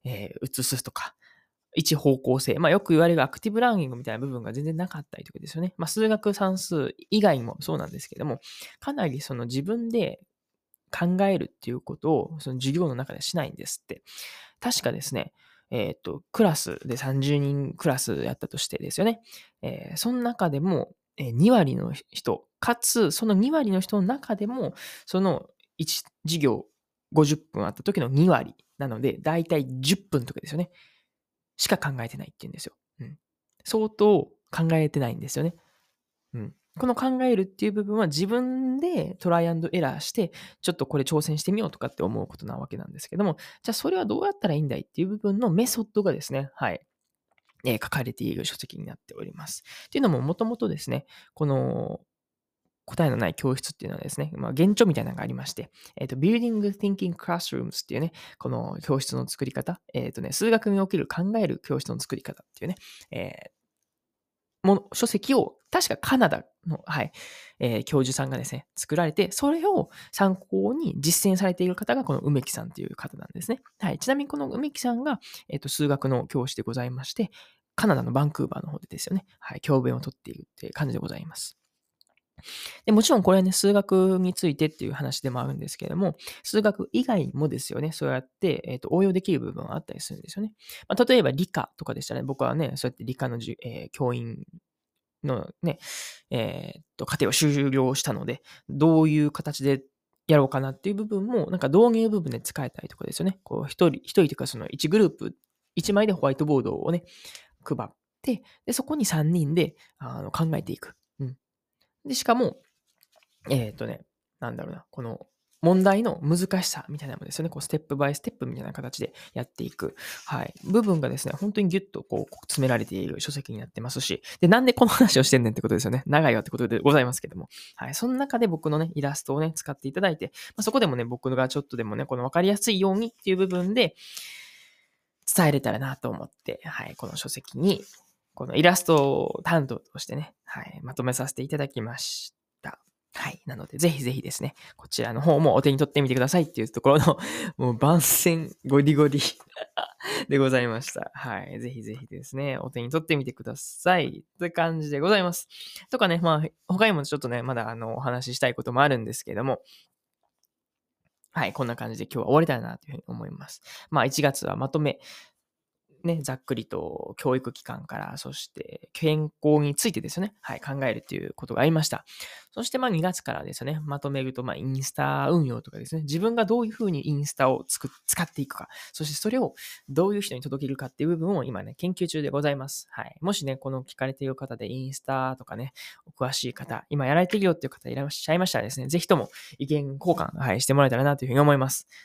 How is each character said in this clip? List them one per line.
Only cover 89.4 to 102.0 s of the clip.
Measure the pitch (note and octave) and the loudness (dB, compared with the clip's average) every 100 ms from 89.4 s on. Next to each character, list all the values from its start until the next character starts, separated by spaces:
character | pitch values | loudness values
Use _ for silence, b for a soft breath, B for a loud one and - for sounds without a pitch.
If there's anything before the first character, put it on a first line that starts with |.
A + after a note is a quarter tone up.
部 | - | -2
分 | - | -8
は | - D#3+ | -8 -8
あ | |
っ | |
た | - | -10
り | - | -12
す | - | -12
る | - | -14
ん | |
で | - | -12
す | G3 | -8
よ | |
ね。 | G#3+ _ B B B | -8 _ B B B
ま | G#3+ | 2
あ、 | |
例 | B3 B3 | 6 6
え | |
ば | C3+ | 6
理 | C3+ F3+ | 2 -2
科 | D3 - - | -2 -6 -10
と | |
か | - | -10
で | A2+ | -8
し | - | -6
た | |
ら | B2+ | -6
ね、 | C3 | -6
僕 | C3+ | -2
は | B2 | 0
ね、 | D3 C3+ C3+ | 0 -4 -4
そ | B2 | -6
う | |
や | |
っ | |
て | - | -6
理 | A#2+ - | -10 -6
科 | B2+ | -6
の | A#2 | -6
じ | A2+ | -10
ゅ-、 | - | -12
え | A#2+ A#2 - | -12 -12 -14
ー、 | |
教 | - B2+ | -4 -4
員 | A#2+ A#2 - - E3+ _ _ _ _ _ - | -2 -8 -12 -16 -20 _ _ _ _ _ -8
の | D3 A#2 - - | -4 -4 -6 -4
ね、 | E3+ - B B B B - | -4 -4 B B B B -6
え | B2 G#2+ F2 - - | -4 -4 -6 -12 -16
ー | _ - | _ -12
と、 | - | -6
課 | - | 0
程 | A2+ | 2
を | |
修 | - D3+ C#3+ C#3 | 4 2 4 2
了 | C3 B2+ | 2 2
し | C3+ | 0
た | D3 | -2
の | G2+ | -4
で、 | D3 B2+ B B - | -6 -8 B B -8
ど | C#3 E3 D#3+ | 4 6 8
う | D#3 | 6
い | D3+ | 4
う | D3 | 2
形 | - D3+ C#3+ | 0 -8 -2
で | C#3 C3+ - _ _ _ - | 0 0 -4 _ _ _ 6
や | D3+ | 6
ろ | |
う | C3+ | 6
か | C3+ | 2
な | C3+ | -4
っ | C3+ | -6
て | G3 | -4
い | |
う | |
部 | G3+ | -4
分 | G#3+ G3 G#3+ | -2 -2 0
も、 | A#3+ - | 0 0
な | F3+ | 0
ん | |
か | C3+ | 4
導 | F3+ A#3+ | 8 8
入 | A3+ | 6